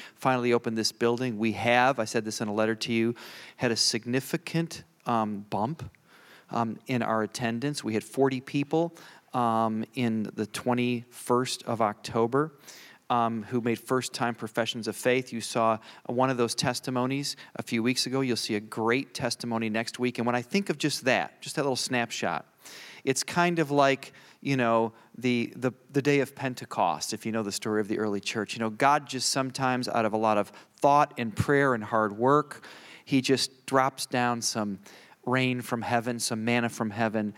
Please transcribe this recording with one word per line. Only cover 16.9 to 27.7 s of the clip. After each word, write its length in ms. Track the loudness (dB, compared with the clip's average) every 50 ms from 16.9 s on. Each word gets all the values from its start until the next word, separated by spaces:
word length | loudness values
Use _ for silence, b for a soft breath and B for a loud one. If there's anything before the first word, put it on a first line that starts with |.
| -2 -2 0 0 -2 -2 -4 -6 -8 B B B B
a 80 | -12 -6
few 200 | -2 -2 0 2
weeks 220 | 2 0 0 -2
ago. 160 | -2 0 0
You'll 160 | 0 0 0
see 180 | -2 0 -2 -2
a 40 | -4
great 540 | -4 -6 -4 0 2 2 2 2 0 -4 -6
testimony 560 | -4 -4 -4 -4 -4 -4 -4 -2 -2 -2 -2
next 300 | -2 -2 -4 -4 -4 -2
week. 180 | -2 -2 -2
And 80 | 0 0
when 100 | 0 0
I 60 | 0
think 280 | -2 -2 -2 0 0 -2
of 80 | -2
just 280 | -2 -2 -2 -2 0 0
that, 360 | 2 2 2 0 -2 -8 _
just 140 | -14 -8 -4
that 80 | -2 -2
little 120 | 0 -2
snapshot, 680 | -2 -2 -2 -2 -2 -2 -2 -4 -4 -2 -2 -2 -4 -6 _ _ B B B B B B B B B B
it's 200 | -2 -2 0 -4
kind 360 | -2 0 2 2 2 2 2
of 100 | 0 2
like, 420 | 4 4 4 4 4 2 -4 -10 B B B B B B
you 140 | -4 0 0
know, 380 | 2 4 4 4 4 2 0 B B B B -10
the, 360 | -2 0 2 2 2 0 -2 -4
the, 180 | -4 -4 -4 -4 -4 _ -4
the 100 | -2 0
day 200 | 2 2 2 2
of 120 | 0 -2 -4
Pentecost, 800 | -6 -6 -6 -6 -8 -10 -6 -2 0 0 0 0 -2 -4 -6 -8
if 120 | -6 -6
you 60 | -4
know 120 | -2 -2 -2
the 80 | -2
story 300 | -4 -4 -2 0